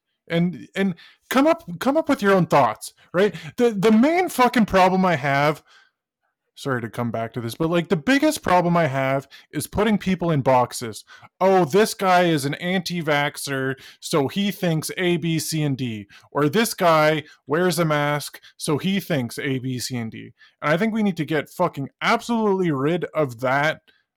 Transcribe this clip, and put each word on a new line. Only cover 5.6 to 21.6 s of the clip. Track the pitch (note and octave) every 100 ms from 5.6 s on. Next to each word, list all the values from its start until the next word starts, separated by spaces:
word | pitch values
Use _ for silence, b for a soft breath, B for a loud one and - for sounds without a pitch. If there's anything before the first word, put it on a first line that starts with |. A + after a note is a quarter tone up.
| _ b b b _ _ _ _ _ -
sorry | C#3 B2
to | A2
come | - A#2+
back | A2+ A2+
to | B2+
this, | A#2 -
but, | D#3+
like, | F3 E3
the | E3+
biggest | F#3+ C4+ D#4 D4
problem | - F3+ E3+ E3+
I | D#3
have | C3+ C3+ C3+ - B B
is | D#3 -
putting | - A3 G#3
people | F#3+ F3+ E3+
in | D3+
boxes. | C3 B2+ A#2+ - A#2 G2+ - B B -
"Oh, | F#3+ F#3+ E3
this | F#3+ A3
guy | - F#3+ F3+ F3+
is | D#3 C#3
an | D#3
anti-vaxxer, | F3+ F#3 - F3 D#3 C#3+ D3 - - C3+ C3+ C3 B B
so | - E3 C3+
he | G3 G3+
thinks | F#3+ F3+ D#3+ - -
A, | F3+ E3+
B, | E3 D#3+
C, | - D#3+
and | D3+ B2+
D." | B2+ G#2+ G2+ B B
Or, | C#3+ D3
"This | F#3 A3+
guy | - F3+ D#3 D3+ D#3 D3 B -
wears | D#3 F3+ E3
a | E3
mask, | D3 D3 D3 - - B B
so | - C#3+
he | F#3+ G3
thinks | - D#3 A#2+ -
A, | C#3+ C3
B, | B2+ B2+
C, | - B2
and | A2+
D." | A2 A2+ - b b
And | D3
I | E3
think | A3
we | A3
need | G#3 F3
to | C#3+
get | D#3 -
fucking | -